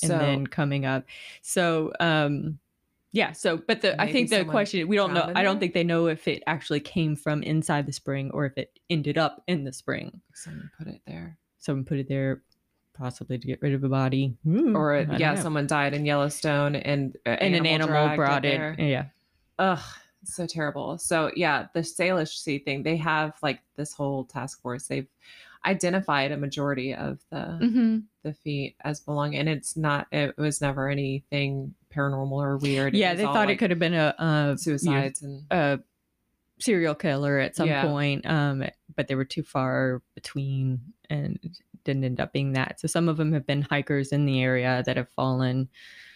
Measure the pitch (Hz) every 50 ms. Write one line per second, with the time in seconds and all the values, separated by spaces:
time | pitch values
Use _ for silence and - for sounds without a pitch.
0 | 165 160 170 160 147 143 139 139 139 - - - 147 139 139 139 131 131 135 131
1 | - - - - - - - - - - - 185 175 170 165 160 156 - - -
2 | 170 165 156 156 147 143 147 139 - 160 151 - _ _ _ _ _ _ _ _
3 | _ _ - 220 196 - 160 - - 185 165 165 - - 220 220 - 190 - -
4 | - 151 160 247 240 233 226 196 170 156 156 - 202 - - 180 160 180 208 202
5 | 196 185 - 170 - 170 180 175 196 190 196 202 190 175 - 175 170 170 170 165
6 | 170 165 156 - - 175 - - - - 156 139 - - 151 147 147 - - 175
7 | 160 156 151 - - 156 151 151 - - 156 160 151 - 156 143 139 143 139 -
8 | - 143 135 139 139 139 - 147 143 131 - 135 - - _ _ _ - 170 156
9 | 143 147 143 165 160 147 - - - - 180 151 135 135 135 - - 139 - -
10 | - - - 180 - _ - - - 165 156 151 - - - - 160 - - -
11 | _ - 160 165 170 165 160 - _ _ _ _ - - 143 135 131 - 160 135
12 | 131 135 139 135 135 135 135 - _ _ _ _ _ _ _ _ _ _ _ -
13 | 131 123 120 - 120 - 127 120 123 127 131 - - 143 139 135 139 131 135 135
14 | 131 131 131 135 139 135 117 - - 156 170 240 330 254 208 156 151 147 147 143
15 | 147 147 - - 160 151 147 151 - 165 151 147 143 - 156 147 143 139 143 147
16 | 147 147 143 143 143 147 147 - - 156 143 143 143 143 147 139 - 143 143 139
17 | 139 131 - - - 120 117 - - 196 175 170 160 160 160 156 156 156 151 151
18 | 151 151 151 156 147 139 143 139 135 143 139 139 151 156 160 - 156 143 131 131
19 | 143 139 - _ _ _ _ _ _ _ _ - 190 190 180 - - - - -
20 | - _ _ _ - - - - 170 165 - 165 151 143 - 143 127 - 165 170
21 | - - 175 160 156 - - - 175 156 143 123 - - - 170 160 - - -
22 | 175 185 185 175 156 - - - - 160 143 143 - 147 139 139 - 156 165 160
23 | 156 165 156 156 156 151 - - - 143 131 - _ _ _ - 147 - - -
24 | 143 139 139 135 131 - - 131 123 139 - - - 127 120 135 - - 135 139
25 | 135 - _ _ _ - - - - - - - - 180 196 - - 175 180 190
26 | 190 - 147 139 135 139 147 143 143 139 - 147 143 143 139 131 127 135 - -
27 | 147 139 135 - _ - - 143 - - 165 165 233 240 220 254 226 226 220 220
28 | 214 - _ _ - 156 151 - - 151 143 139 139 - - - - 151 147 -
29 | - 147 147 147 147 147 147 139 147 160 156 135 - - - 160 156 147 143 143
30 | - - 147 151 143 131 - - 151 151 143 - 147 139 135 143 135 139 139 143
31 | 139 135 135 139 - - 147 143 139 139 139 135 135 139 - _ _ _ - 147
32 | 139 139 139 135 135 135 135 139 143 139 139 135 143 139 139 135 135 139 131 208
33 | 190 180 175 175 214 - - 220 208 196 196 - 233 180 180 165 175 165 175 165
34 | 151 147 - - 160 160 151 151 147 143 135 127 - 165 147 139 170 165 139 135
35 | 139 135 139 - 147 139 139 135 151 - 190 175 147 143 139 131 - _ _ _
36 | _ _ _ _ _ _ _ _ _ _ _ - - 247 208 175 165 156 151 -
37 | - 160 139 139 143 143 143 139 131 - - 160 160 160 147 139 139 147 147 143
38 | 143 143 139 - - - 160 151 147 143 139 135 131 - - _ _ - - -
39 | 139 - 135 131 135 - - 165 139 - - 139 131 131 127 131 131 127 127 127
40 | - _ - - - - - 143 139 135 135 135 131 131 127 123 127 175 - _
41 | _ - 151 143 143 - - - - 165 175 - _ _ - - - 139 139 135
42 | 131 127 123 - - - - 139 139 135 131 131 - - - - - 160 - 170
43 | 170 165 156 156 156 151 160 147 - - 139 143 143 - 147 143 139 - 147 139
44 | 135 - 143 143 147 139 131 131 127 127 127 123 123 127 127 127 127 131 127 131
45 | 127 - _ - 135 131 127 127 131 127 127 131 131 - _ - - - - -
46 | - - -